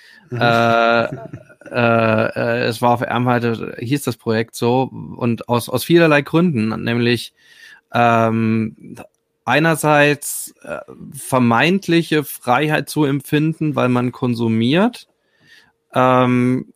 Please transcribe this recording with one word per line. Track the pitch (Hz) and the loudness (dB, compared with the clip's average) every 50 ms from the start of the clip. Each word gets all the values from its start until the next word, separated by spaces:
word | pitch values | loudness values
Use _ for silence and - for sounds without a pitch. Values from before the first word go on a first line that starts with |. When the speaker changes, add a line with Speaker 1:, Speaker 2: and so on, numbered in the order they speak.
| - - - - _ - | -20 -20 -20 -20 _ -10
Speaker 1:
Mhm. | 123 120 | -6 -2
Speaker 2:
Äh, | 123 117 117 117 117 117 113 117 117 117 117 117 113 | 0 2 2 2 2 2 2 2 2 2 2 2 0
äh, | - - - 220 - - - - - - _ - - - | -2 -6 -12 -14 -16 -18 -20 -20 -20 -20 _ -16 -8 -2
äh, | 123 120 117 117 113 113 113 110 110 113 - - 120 123 120 117 120 123 | 0 2 2 2 2 2 2 2 2 0 -2 -2 -4 -4 -2 -2 -2 -2
es | 120 113 113 120 | -2 -2 0 0
war | 120 | 0
auf | 120 117 | 0 0
Ermheide, | 127 - - 120 123 127 123 120 117 117 113 - - - - - | -2 -2 -2 -2 0 0 0 0 0 -2 -4 -4 -6 -10 -10 -10
hieß | - 117 143 143 - | -6 -4 -4 -4 -4
das | 131 117 | -6 -8
Projekt | - - 120 110 113 117 - - | -6 -4 -2 -2 -2 -2 -4 -6
so, | - 123 117 123 131 131 - 110 110 - - 90 | -2 0 0 2 2 0 -2 -6 -12 -14 -14 -10
und | - 123 120 117 - - - | -4 -2 -2 -2 -2 -2 -2
aus, | 120 117 - - | -2 -2 0 -2
aus | 127 123 - | -4 -4 0
vielerlei | - 165 170 170 160 147 143 143 | 4 4 4 6 6 4 2 2
Gründen, | - - 165 175 185 147 110 107 110 110 90 - | 0 0 2 2 2 0 0 -2 -2 -4 -4 -4
nämlich, | 117 117 120 120 120 120 117 - - _ _ _ _ _ - - - - - _ _ - | -2 -2 0 0 0 0 0 -4 -8 _ _ _ _ _ -20 -20 -20 -20 -20 _ _ 0
ähm, | 117 120 117 117 113 113 113 113 113 113 110 113 113 110 110 - - - - 127 - - - _ _ _ _ _ _ - | 2 2 4 4 4 2 2 0 0 0 0 0 0 -2 -4 -8 -12 -20 -20 -20 -20 -20 -20 _ _ _ _ _ _ -4
einerseits, | 123 127 147 160 165 160 143 - 151 151 147 143 147 147 139 - - - - - - - _ - | 0 0 2 2 2 2 2 2 2 4 4 4 4 2 0 -4 -10 -10 -10 -12 -14 -18 _ -14
äh, | - 80 67 - - - 87 - - - | -12 -12 -12 -12 -16 -18 -20 -18 -18 -18
vermeintliche | 139 - - 135 127 123 117 117 117 143 165 190 196 - - 170 170 160 - 156 151 139 | -16 -6 -2 0 2 2 4 4 4 4 2 2 0 0 0 0 0 0 0 0 -2 -2
Freiheit | - - - - 123 123 135 156 151 151 147 147 - | -4 -8 -6 -2 0 0 2 2 0 0 -2 -2 -4
zu | - 151 151 | -2 -2 0
empfinden, | 135 143 139 - - 151 151 156 160 156 - 160 151 139 | 0 0 -2 -4 -2 -2 0 0 0 -2 -2 -4 -4 -2
weil | 123 123 123 | 0 0 2
man | 123 123 123 123 120 | 2 0 0 -2 -4
konsumiert, | - 135 123 120 113 117 113 113 110 113 123 143 175 208 240 240 - - _ _ _ _ _ _ _ _ _ - - _ _ _ _ _ _ - | -4 -4 -2 -2 -2 0 0 0 0 0 2 2 2 2 0 -2 -6 -14 _ _ _ _ _ _ _ _ _ -20 -20 _ _ _ _ _ _ -2
ähm, | 131 127 127 127 127 127 123 123 123 123 127 127 135 - - - | 0 2 4 4 4 2 2 2 2 2 0 0 -2 -4 -8 -14